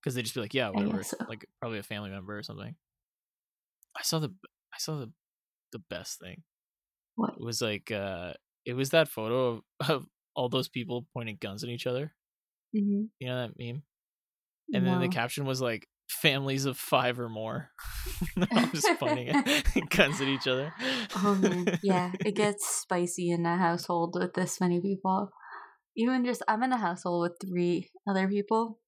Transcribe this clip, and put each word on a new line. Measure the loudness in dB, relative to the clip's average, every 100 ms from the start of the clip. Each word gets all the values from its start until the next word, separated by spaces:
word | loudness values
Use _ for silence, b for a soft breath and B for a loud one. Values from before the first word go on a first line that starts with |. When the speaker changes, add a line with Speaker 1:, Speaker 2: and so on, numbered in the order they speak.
Speaker 1:
'Cause | -4
they'd | -4
just | -4 -4
be |
like, | -2
"Yeah, | 0 0
Speaker 2:
I |
Speaker 1:
whatever." | 2 0 0
Speaker 2:
guess | -4
so. | -6 -8
Speaker 1:
Like, | -10 -14 _
probably | -6 -6
a |
family | -6 -8 -6
member | -8 -8 -10
or |
something. | -10 -10 -12 -14 _ _ _ _ _ _ _ _ _ _ _ -8
I |
saw | -2 -2
the, | -2 -8 -20 _ _
I | -12
saw | -8 -6
the, | -8 -14 _ _ _ _ _
the | -16
best | -10 -10 -10 -12
thing. | -14 -16 -20 _ _ _ _ _ _ -4
Speaker 2:
What? | -4 -2
Speaker 1:
It |
was, | -6 -2
like, | 0 -2 -2
uh, | -2 -2 -4 -6 -10 _ _ -8
it |
was | -2 4
that | 6 4
photo | 0 0 2 2
of, | 0 -8 _
<laughs> | 0
of | 0 -2 _ _ -4
all | 0
those | 0 -2
people | -4 -4 -4 -4
pointing | -8 -8 -6
guns | -8 -8
at | -8
each | -4 -2
other. | -2 -4 _ _ _ _ _ _ 0
Speaker 2:
Mm-hmm. | 2 0 -2 _
Speaker 1:
You | -6
know | -4 -4
that | -6
meme? | -8 -8 -10 _ _ _ _ _ _ _ -4
And | 0 2
then | 2
the | 2
Speaker 2:
No. |
Speaker 1:
caption | 0 -2 -2 -2
was, | 0
like, | 0 -2 -8 _ _
"Families | 0 2 4 2 0 0
of | -4
five | 2 2 4 0
or | -4
more." | -6 -4 -4 -6 -12
<laughs> | -10 -8 -6 -4 -4 0 4 4
I'm | 4
just | 2 2 2
pointing | 2 0 2
at | 0
<laughs> | 4 4 4 2
Speaker 2:
<laughs> | 0
Speaker 1:
guns | 4 4 4
at | 0
each | 0 2
other. | 0 -2 -4 -4 -2 -4 0
Speaker 2:
Oh, | 2 4
man. | 4 4 0 0
Yeah, | 2 2 2 -2
Speaker 1:
<laughs> |
Speaker 2:
it | -2 2
gets | 2 2 -2
spicy | -4 -2 0 0 0 0
in | 2 2
a | 4
household | 2 2 0 0 0 0
with | -2
this | 0 -2 2
many | 2 2
people. | 0 -2 0 0 0 B B B B B _ 0
Even | 2 2 2
just, | 0 0
I'm | 2
in | 2
a | 2
household | 0 0 0 2
with | 0 -2 -4
three | 2 2 2 -2 -8 0
other | 2 2
people. | 2 2 2 0 -4